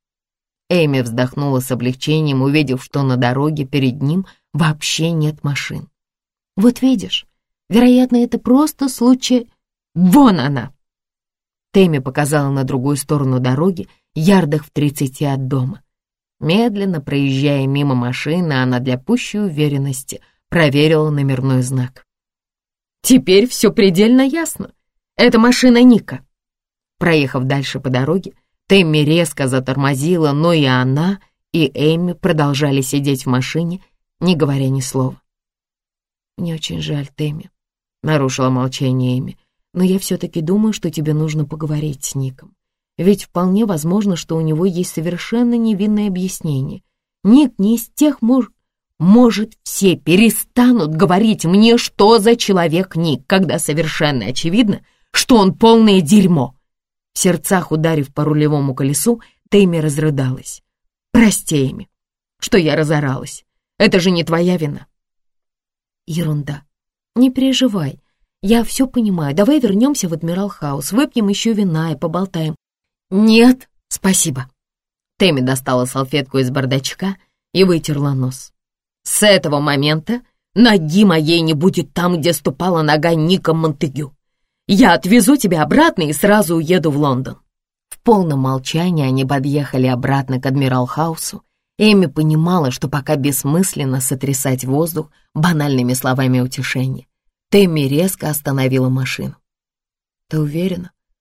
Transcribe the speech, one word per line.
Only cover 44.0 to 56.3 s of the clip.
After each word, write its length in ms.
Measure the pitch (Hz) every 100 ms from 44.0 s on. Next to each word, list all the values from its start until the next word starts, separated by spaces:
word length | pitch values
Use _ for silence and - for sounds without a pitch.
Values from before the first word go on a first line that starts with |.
| 208 165
что 200 | - 165
у 40 |
него 240 | 160 156
есть 300 | 190 170 180
совершенно 600 | - 165 170 - 233 240
невинное 540 | 240 226 196 208 208 208
объяснение. 720 | 180 185 - 165 135 139 - - _ _ _
Ник 320 | 190 254 277 -
не 180 | 196 233
из 120 | -
тех 300 | - 302 285
муж-, 300 | 226 262 220 _ _ _ _ -
может, 540 | 165 226 247 196 220 _
все 340 | - - 196 147
перестанут 960 | - 180 226 220 - - 247 240 151
говорить 520 | 160 196 180 220 196
мне, 320 | 160 196 226 240
что 400 | - - 208 226
за 160 | 202
человек 640 | 240 - 190 170 160 185 160
Ник, 300 | 165 127 -
когда 320 | 190 180 120
совершенно 640 | - 151 160 - 151 135 104
очевидно, 580 | 127 165 202 220 143 - _ _
что 240 | - - 240
он 180 | 190
полное 460 | - 226 226 220 190
дерьмо». 560 | 143 208 190